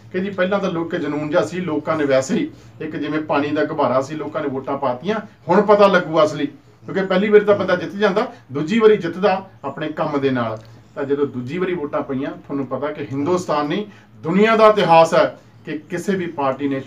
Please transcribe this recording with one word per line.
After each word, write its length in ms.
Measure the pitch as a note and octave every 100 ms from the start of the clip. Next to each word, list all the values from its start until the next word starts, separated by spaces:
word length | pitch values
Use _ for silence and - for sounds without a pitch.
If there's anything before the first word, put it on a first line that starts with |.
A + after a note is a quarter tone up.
| -
ਕਿ 80 | F#3
"ਜੀ, 100 | G3
ਪਹਿਲਾਂ 300 | F#3 F3+ G3
ਤਾਂ 100 | F#3+
ਲੋਕ 260 | E3 E3 E3+
ਜਨੂਨ 340 | D3 D3 D3+
ਜਿਹਾ 120 | F3
ਸੀ, 160 | D#3+ F3
ਲੋਕਾਂ 400 | E3 D3+ D3 D#3
ਨੇ 80 | C#3+
ਵੈਸੇ 300 | C3 C3 F#3+
ਹੀ 160 | - - - -
ਇੱਕ 140 | D#3 D#3
ਜਿਵੇਂ 260 | D3+ D3+
ਪਾਣੀ 300 | - D3 D3
ਦਾ 140 | D3+ D3+
ਗੁਬਾਰਾ 360 | D#3 C3 C3
ਸੀ, 140 | C3 D#3
ਲੋਕਾਂ 260 | C#3+ D#3+
ਨੇ 60 | C#3+
ਵੋਟਾਂ 300 | C3 D3 C#3
ਪਾਤੀਆਂ, 420 | C3 A#2+ F3 A3 - - -
ਹੁਣ 120 | F#3+
ਪਤਾ 260 | G#3 G3+ G3
ਲੱਗੂ 360 | F#3 D#3 D#3+
ਅਸਲੀ।" 220 | D3+ D3 C#3+ - _ _ A2+
ਕਿਉਂਕਿ 160 | F#3+
ਪਹਿਲੀ 280 | F#3+ F#3 G#3+
ਵਾਰੀ 160 | G#3 G3
ਤਾਂ 100 | G3+
ਬੰਦਾ 200 | F#3 F3+
ਜਿੱਤ 200 | D#3+ G3
ਜਾਂਦਾ, 380 | G#3 F#3+ B3+ - -
ਦੂਜੀ 280 | C3 D#3 A3+
ਵਾਰੀ 180 | A3 G#3+
ਜਿੱਤਦਾ 520 | E3+ F#3 G3 F#3+ - -
ਆਪਣੇ 240 | C#3 - D3+
ਕੰਮ 320 | D#3+ D3+ D3
ਦੇ 100 | C3+
ਨਾਲ। 300 | B2+ A#2 - - - - -
ਤਾਂ 80 |
ਜਦੋਂ 240 | C3+ C#3+ C#3
ਦੂਜੀ 300 | B2 B2 F3
ਵਾਰੀ 160 | F3+
ਵੋਟਾਂ 280 | E3+ C#3+ D3+
ਪਈਆਂ, 300 | C3+ C3 D3+
ਤੁਹਾਨੂੰ 360 | - - C#3+ B2
ਪਤਾ 200 | C3 C#3+
ਕਿ 160 | -
ਹਿੰਦੁਸਤਾਨ 640 | C#3 C3+ D3+ F3+ F3+ D3+ D3
ਨਹੀਂ, 180 | G3 G#3 - - -
ਦੁਨੀਆ 320 | D#3 F#3 G#3+ A3
ਦਾ 120 | G#3+
ਇਤਿਹਾਸ 460 | G3+ E3+ E3 E3
ਹੈ 260 | E3+ D3 - - - -
ਕਿ 120 | D#3 -
ਕਿਸੇ 260 | E3+ F#3 F#3
ਵੀ 120 | E3+
ਪਾਰਟੀ 400 | C#3+ C#3 B2+ C#3+
ਨੇ 140 | C3+